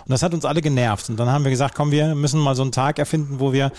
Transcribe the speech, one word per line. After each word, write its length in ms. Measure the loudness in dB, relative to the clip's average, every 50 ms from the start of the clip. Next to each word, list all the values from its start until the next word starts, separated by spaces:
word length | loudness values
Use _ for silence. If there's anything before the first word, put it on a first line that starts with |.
| -6
Und 60 | -2
das 140 | -2 0 0
hat 100 | 0 0
uns 100 | -2 -2
alle 180 | -2 0 0 0
genervt. 460 | 0 2 2 2 2 0 0 -4 -6
Und 60 | -4
dann 140 | -2 0 0
haben 140 | 2 2 2
wir 80 | 2 2
gesagt, 240 | 2 0 0 0
„Komm, 160 | -2 -2 0 2
wir 240 | 2 2 2 0
müssen 240 | 0 0 0 0 2
mal 160 | 2 2 2
so 60 | 0 0
einen 100 | -2 0
Tag 260 | 0 0 0 0 -2
erfinden, 400 | -2 -2 -2 -2 -2 -2 -4 -2
wo 140 | -2 0 2
wir, 180 | 2 0 0 -2